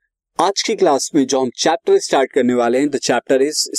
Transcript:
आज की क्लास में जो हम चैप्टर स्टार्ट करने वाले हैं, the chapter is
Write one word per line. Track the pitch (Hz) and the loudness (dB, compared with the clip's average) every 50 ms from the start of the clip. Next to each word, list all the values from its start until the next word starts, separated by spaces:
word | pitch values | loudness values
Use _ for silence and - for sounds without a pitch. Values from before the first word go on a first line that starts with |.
| _ _ _ _ _ _ _ - | _ _ _ _ _ _ _ -2
आज | 160 196 202 - | -2 0 -2 -2
की | - - 220 | -4 -4 -2
क्लास | 180 190 160 139 127 - - - | 0 2 2 2 0 -2 -2 0
में | 147 131 | 0 0
जो | - 139 131 | 0 0 -2
हम | 131 120 | -2 -2
चैप्टर | - - - 160 165 - _ 196 196 190 | -4 -2 -2 0 0 0 _ 0 0 0
स्टार्ट | - - 175 143 131 - | 0 0 0 0 0 0
करने | - 139 123 123 123 | 0 0 0 2 2
वाले | 120 117 120 123 131 | 0 0 0 0 0
हैं, | 147 | 0
the | 147 139 - | -2 -2 -2
chapter | - - 127 120 - - 139 131 | -2 -2 -2 -2 0 0 2 2
is | 139 151 151 - - - - | 2 0 -2 -4 -6 -6 -6